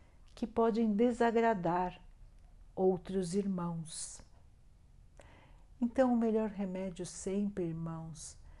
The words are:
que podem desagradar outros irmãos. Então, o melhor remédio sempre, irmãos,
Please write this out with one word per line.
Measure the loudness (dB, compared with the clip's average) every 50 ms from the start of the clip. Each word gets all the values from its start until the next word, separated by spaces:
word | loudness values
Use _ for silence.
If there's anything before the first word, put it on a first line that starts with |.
| -20 -20 -20 -20 -20 -20 -8
que | -6 -6
podem | -4 0 2 2 4 4 4 2 2 4
desagradar | 4 4 4 4 4 2 2 4 4 4 4 2 2 2 2 2 2 0 -2 -4 -8 -16 -20 -20 -20 -20 -20 -20 -20 -20 -20 -20 -20 -20 -12 -2
outros | 2 4 4 4 2 0 -2 -2 -2 -2 0 0
irmãos. | 0 0 0 -2 -2 -2 -4 -4 -6 -8 -8 -10 -10 -10 -10 -12 -14 -18 -20 -20 -20 -20 -20 -20 -20 -20 -20 -20 -20 -20 -20 -20 -20 -20 -20 -20 -20 -20 -20 -20 -20 -20 -20 -20 -20 -20 -20 -6 -4
Então, | -4 0 2 2 4 4 4
o |
melhor | 4 2 2 2 2 0 0
remédio | -2 -4 -4 -4 -4 -4 -6 -6 -6 -8 -8
sempre, | -10 -10 -8 -6 -4 -2 -2 -2 -2 -2 -2 -4
irmãos, | -4 -4 -4 -6 -6 -6 -8 -10 -12 -12 -14 -14 -16 -16 -18 -18 -20 -20 -20